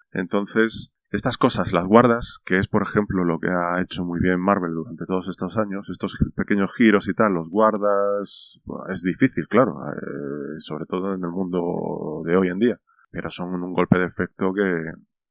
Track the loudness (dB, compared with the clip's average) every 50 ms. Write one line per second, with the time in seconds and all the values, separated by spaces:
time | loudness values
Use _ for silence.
0 | _ _ -6 -6 -4 -2 -2 -2 -2 0 2 2 2 2 0 -4 -10 -14 _ _
1 | _ _ -6 -4 -2 -2 0 2 2 2 2 0 -2 0 0 0 2 6 6 8
2 | 8 6 4 0 -2 -6 -12 -12 -2 0 2 2 2 2 0 -2 -2 0 0 -2
3 | 0 0 0 0 0 0 0 0 0 -2 0 0 0 0 0 -2 -2 -2 -4 -6
4 | -6 -4 -2 0 2 2 2 2 2 2 2 2 0 -2 -4 -6 -6 -8 -10 -10
5 | -6 -4 -4 -2 -2 -4 -6 -6 -6 -4 -2 -2 -2 -2 -4 -8 -8 -10 -8 -6
6 | -6 -8 -2 -2 -2 -2 0 -4 -2 0 2 2 2 0 2 4 6 6 6 6
7 | 4 0 0 2 2 2 2 0 -2 -2 2 4 4 4 4 2 2 2 2 2
8 | 2 2 0 -2 -4 -6 -10 -16 -18 -20 -20 _ _ -12 -12 -10 -8 -8 -8 -4
9 | -2 -2 2 2 2 2 2 -2 -4 2 4 4 4 4 0 -4 -8 -8 -8 -8
10 | -8 -8 -8 -8 -8 -8 -8 -8 -8 -8 -10 -10 -10 -10 -8 -8 -6 -4 -4 -2
11 | -2 -2 -2 -4 -4 -4 -4 -4 -2 -2 0 0 0 0 -2 -2 -2 -4 -4 -4
12 | -6 -6 -6 -6 0 2 4 4 4 4 2 4 4 2 2 0 _ _ _ _
13 | _ _ -10 -8 -8 -8 -8 -8 -6 -6 -4 -4 -4 -2 0 0 0 2 2 0
14 | -2 -2 -2 -4 -6 -6 -4 -4 -4 -2 0 0 0 0 0 -2 -4 -6 -10 -14
15 | -18 _ _ _ _ _